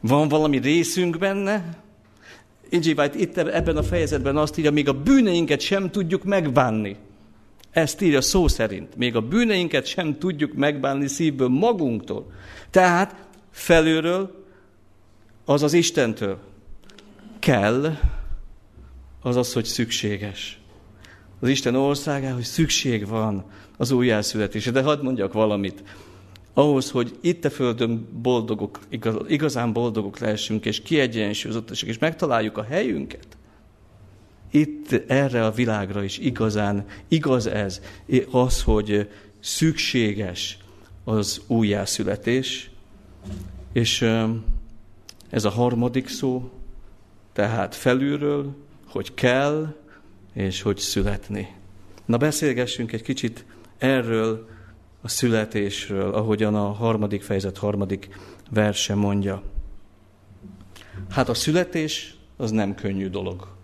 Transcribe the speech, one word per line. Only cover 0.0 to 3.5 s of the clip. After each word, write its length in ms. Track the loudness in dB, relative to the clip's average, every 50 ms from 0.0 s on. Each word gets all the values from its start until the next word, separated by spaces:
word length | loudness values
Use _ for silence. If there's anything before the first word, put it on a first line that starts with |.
Van 280 | 2 4 4 4 4 4
valami 300 | 4 2 4 4 2 2
részünk 600 | 2 4 2 2 2 2 0 0 0 0 0 0
benne? 640 | -2 -2 -2 -2 -2 -2 -2 -2 -4 -6 -12 -14 -18 -20 -20 _ _ _ _ _ -20 -20 -20 -20 -20 _ _ _ _ 0
N 60 | 0
G 220 | 2 2 4 4 4
White 200 | 2 0 2 0
itt 180 | -2 -2 0
ebben 400 | -2 -2 0